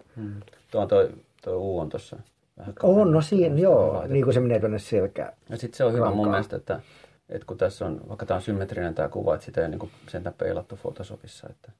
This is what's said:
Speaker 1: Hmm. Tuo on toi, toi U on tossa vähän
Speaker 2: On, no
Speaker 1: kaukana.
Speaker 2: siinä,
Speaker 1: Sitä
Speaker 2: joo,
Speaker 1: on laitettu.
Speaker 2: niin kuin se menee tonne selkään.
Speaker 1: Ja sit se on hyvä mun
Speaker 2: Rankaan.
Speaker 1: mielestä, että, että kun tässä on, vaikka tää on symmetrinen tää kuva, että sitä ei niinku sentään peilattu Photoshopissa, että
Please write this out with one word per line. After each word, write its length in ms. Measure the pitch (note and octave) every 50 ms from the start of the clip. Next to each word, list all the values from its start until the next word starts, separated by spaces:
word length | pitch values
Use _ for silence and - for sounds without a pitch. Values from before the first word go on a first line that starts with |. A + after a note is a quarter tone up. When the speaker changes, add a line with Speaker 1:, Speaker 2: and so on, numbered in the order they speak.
| _ _ -
Speaker 1:
Hmm. 160 | A#2 G#2+ G#2 G2+ G2+ G#2 - - _ _ _
Tuo 100 | - A2
on 80 | G2+ -
toi, 220 | G#2 G2 F#2+ - - - - _ _ _
toi 140 | - - F2+
U 220 | F2+ F#2+ G2 F#2 E2+
on 100 | D#2+ D2
tossa 280 | - - - - - - - _ _ _ _ _ _ -
vähän 160 | - G2+ - -
Speaker 2:
On, 140 | - F#3 F#3+
no 0 |
Speaker 1:
kaukana. 240 | G#3 G#3+ F3 D#3 D#3+
Speaker 2:
siinä, 280 | D3+ - G#3 F#3+ F3 D#3+ C#3+
Speaker 1:
Sitä 40 | D3
Speaker 2:
joo, 240 | F3+ F#3+ D#3 A#2 F2+
Speaker 1:
on 60 | D2+
laitettu. 200 | C#2 F2+ - C#3
Speaker 2:
niin 120 | C3+ C#3 B2
kuin 100 | B2 A2+
se 60 | B2
menee 200 | B2 A#2+ A#2 G#2+
tonne 180 | G#2+ A2 G#2+ G#2
selkään. 540 | - - A#2 G2+ F#2 F2 - - C2 - - _ _ -
Speaker 1:
Ja 80 | A#2+
sit 180 | A2+ B2 A2+ -
se 100 | - C3+
on 80 | A#2
hyvä 120 | A2+ A#2+ A2+
mun 60 | G#2+ G2
Speaker 2:
Rankaan. 160 | G#2 G#2 G#2
Speaker 1:
mielestä, 260 | G2+ G2 G#2 - -
että, 240 | F#2+ - - G2 - - - - - - _ _ _ _ -
että 180 | - - -
kun 100 | - - -
tässä 280 | - G#2 - - G2+
on, 140 | F2+ D#2 - - -
vaikka 180 | G#2+ - -
tää 80 | - F#2+
on 80 | F#2
symmetrinen 520 | - - G#2 G2 F#2+ - - F2 F2 E2+ E2
tää 140 | D#2 D2+ C#2+
kuva, 260 | - G2 G2 E2+ D#2
että 100 | - -
sitä 180 | - - -
ei 60 | E2 D#2+
niinku 200 | - - - - - - - -
sentään 260 | - - F2+ G2 - -
peilattu 380 | - - - E2+ - - G2+
Photoshopissa, 720 | - - - - - G2+ - G#2 - - G#2 - - - -
että 220 | - _ _ - - _